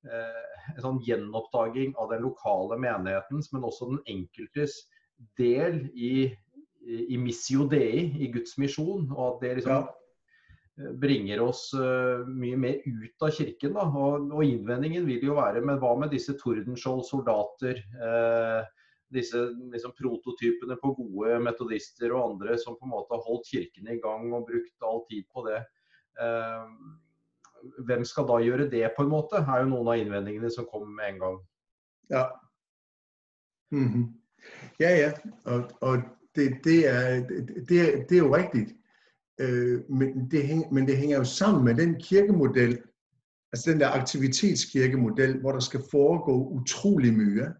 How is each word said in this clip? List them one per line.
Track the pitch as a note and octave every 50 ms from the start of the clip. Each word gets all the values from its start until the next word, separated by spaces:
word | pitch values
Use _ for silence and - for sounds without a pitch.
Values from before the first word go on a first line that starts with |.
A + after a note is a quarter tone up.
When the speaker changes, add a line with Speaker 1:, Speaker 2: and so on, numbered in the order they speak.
| _
Speaker 1:
eh, | - A2+ A#2 A2+ A2+ A2+ A2+ A2+ - - - - - -
en | B2+ B2
sånn | C3 C3 B2+ A2+
gjenoppdaging | A#2 A#2 G#2 G#2 G#2 G#2+ A2+ A2 - - A#2+ A2+ A2+ A#2 C3 C3+ C3+ C#3
av | A#2+ A2 G#2
den | A2+ A2+ A#2+
lokale | C3 - - - A2+ G2+ F#2 - - A2+
menighetens, | A#2+ B2+ B2 A2+ G2+ F2+ F#2+ G2 G2 - - C#3 D3+ D3 - -
men | C3 B2
også | A2+ - - B2 A#2+ C3
den | C#3+ - - G2+ F#2+
enkeltes | F2+ - _ - A2+ - _ C#3+ D3 C#3+ - - - _ _ _ _ _ _ _ A#2+ A2 _ -
del | B2 A#2+ A#2+ C3+ D#3 F3+ E3+ D#3 B2+ - -
i, | B2 A#2+ B2 C3 C3 C3 C3 G#2+ - _ _ _ - - _ _ _ -
i, | - - A2+ - - B2+
i | B2 B2+
missio | A#2+ A#2 - - - B2+ C#3 C#3+
Dei, | C3 D3+ C#3+ A#2+ A2 A2 E3+ F3 E3 C#3 D#3
i | C#3 A#2+ A#2
Guds | A#2+ A#2 - - -
misjon, | C#3 C#3 - - D#3 F3 G3+ G3 D#3+ C3 C#3
og | C3 B2+ B2
at | A#2+ - B2+
det | B2 B2 C3
liksom, | A#2+ C3 C3 C3+ C3 -
Speaker 2:
Ja. | - - _ _ _ _ _ _ _ _ _ _ - _ _ _ _ - C#3
Speaker 1:
eh, | -
bringer | - B2+ C#3 C#3 C#3 A2 G2+ G2 G#2 G#2+
oss, | A#2 B2 B2 - - -
eh, | - C3+ C3 B2+ B2+ B2+ B2+ B2+ B2 B2 A#2+ B2+
mye | C3 C3 B2 A#2+ B2+ C3
mer | B2+ B2 C#3+ C#3 -
ut | C3+ A#2+ A2 A2 A#2 _ _ D#3
av | D#3
kirken, | D3+ - D3+ - - _ - C#3+ G3 G#3
da. | G3 D#3+
Og, | C#3+ C#3 C#3 C#3 D3 D3 C#3+ C#3+
og | D3+ D3+ D#3
innvendingen | C#3+ B2 A2 G2+ A2 B2 B2+ C#3+ D#3 E3 F3 F3 D3
vil | B2 A#2+ B2+ C#3
jo | D3 D3
være, | B2+ G#2+ G#2+ A#2 B2
men | C#3+ C#3 C3+
hva | C3 B2 A#2+
med | B2+ D3 D3+
disse | C#3+ B2 - - C#3
Tordenskjold | - - B2+ A#2 G#2+ G2 A#2+ B2 A#2 - C3 C3 C3 B2+ -
soldater, | - C#3 A#2 A#2 A2 G#2 G#2 - - _ C3 B2+ B2 A#2+ G2+ G2 A#2
eh, | A#2+ A#2 A2+ A2+ A#2 A#2 A#2 A#2 A#2 A2+ A2+ A2+ A2+ G#2+ - _ _ _ _ _ _ _ _ C3
disse | B2+ A#2+ - - A#2+ A#2+ A#2+ A#2+ A#2+ B2+ B2
liksom | A#2+ A#2 A#2 B2 -
prototypene | _ C3 B2+ A#2 A2+ _ B2+ A#2+ - A#2+ A#2 A#2 A#2 - C3 B2+ -
på | - C#3 C3+
gode | C3 B2 G#2+ F#2+ G2 G#2 A2+ A#2+ A#2+ A#2+
metodister | A#2+ A#2 - B2 A2+ A2 G#2 - - _ _ A#2+ A#2 B2
og | B2+ B2 A2
andre | G#2 F#2+ G2+ A2 A#2 A#2
som | A#2 A#2+ A#2+ -
på | B2+ C3
en | A#2+
måte | G#2 G2+ - A#2+
har | A#2
holdt | A#2 A#2 A#2 A#2 -
kirken | - - A#2 F2 - _ F2+ G2 A2+
i | A#2 A#2
gang | A#2 A2 A2 A2 A#2 A#2+ A#2+
og | A#2+ A2+ A#2
brukt | A#2 A#2 A#2 - _ _ B2
all | A2+ A2+ A#2 A#2 _
tid | G#2+ G#2 F#2+ _
på | _ B2+ A#2+
det. | A2 G#2+ A2 A#2 - _ _ _ _ _ _ _ _ _ A2+
Eh, | A#2 A#2 A#2 A#2 A2+ A2+ A2+ A2+ A2+ A2 A2+ A2 G#2+ G#2+ - D#2+ _ _ _ _ _ _ _ _ _ - _ - - B2+ - - B2+
Hvem | A#2 B2 A#2+ A#2+
skal | - - - A2+ A#2+
da | B2 A2+
gjøre | A#2 A#2 B2 C#3 D3 -
det, | B2 A2+ A2+ A2+ -
på | -
en | C#3+ C#3
måte, | D3+ D#3 D3+ - G#3+
er | G3+ D3+ C#3 C3 B2
jo | C3 C3+
noen | C3 B2 A#2 A#2
av | A#2 A#2
innvendingene | G#2+ G#2 G2+ G2+ G2 G2+ G#2+ G#2+ A#2 A#2
som | A#2 B2 A#2 -
kommer | - G#2+ G#2 G#2 G#2 G#2+
med | G#2+ G2+
en | G2 F#2 F#2
gang. | F#2 F#2+ F#2+ F#2 _ _ _ _ _ _ _ _ _ _ _ _ _
Speaker 2:
Ja. | - B2+ B2+ - - - _ _ _ _ _ _ _ _ _ _ _ _ _ _ _ _ _ _ _ _ _ _ _ _ _ _
Mhm. | D3 C#3+ C3+ A#2+ G#2+ A#2+ A#2+ A#2 - - _ _ _ _ - - - - - B2+ _ _
Ja, | D3+ E3+ F3+
ja. | E3 D3 D3+ F#3+ - - - - - _
Og, | - A#2+ B2 A#2+ - - _
og | - C3 B2+ B2 A#2+ - - _ _ _ _
det, | D3+ C#3+ C3 C3 C3 -
det | D#3+ E3 E3 D#3+ C#3
er, | B2 B2 B2+ B2+ B2+ B2+ A#2+ -
det, | B2 - B2+ A#2+ - - - -
det, | F3 F3 E3+ D#3 C#3 - B2+ -
det | F3+ F3+
er |
jo | D#3+ C3+ C#3
rigtigt. | E3 F#3 - - A#2+ G#2 - - - _ _ _ _ _ _ _ _ _ _ _ -
Øh, | C3+ B2+ B2 B2 B2 B2 B2 A#2 A#2+ -
men | C3+ C3 C3+ C3 C3 C3 B2+ -
det | - D3+
hæng-, | C#3 C#3 D#3 D#3+ D#3 - C3+
men | C3+ C3+
det | C3+ C3+
hænger | C3 C#3 D3 D3
jo | C#3 B2
sammen | B2+ - - F#3+ G#3+ G3+ D3+ B2+
med | A#2 A#2
den | B2+ E3 E3+ D#3+ -
kirkemodel, | - - F#3 G3 G3+ G3+ G3 E3+ C#3+ B2 - B2+ B2 A#2 B2 - - - _ _ _ _ _ _ _ _ _ _ _ _
altså | - A#2+ - E3
den | D#3+ D3+
der | C#3 B2+
aktivitetskirkemodel, | - C3 B2+ - - C#3+ C3+ C3+ C3 - - G3+ D#3+ B2 - - - C3+ B2+ C3 C3 C3 A#2+ A2 G#2+ B2+ C3 C3 C3+ C3
hvor | C3 C3+
der | C3+ B2+
skal | B2 - - B2 - -
foregå | - C#3+ C#3+ D3+ E3+ E3 - - C3 B2 C3+ -
utrolig | - B2+ B2 - - - - G3+ G3+ D#3+ B2+ A#2+ A2+
mye. | A2 G#2+ G#2 G2+ A2 C3 D#3 E3+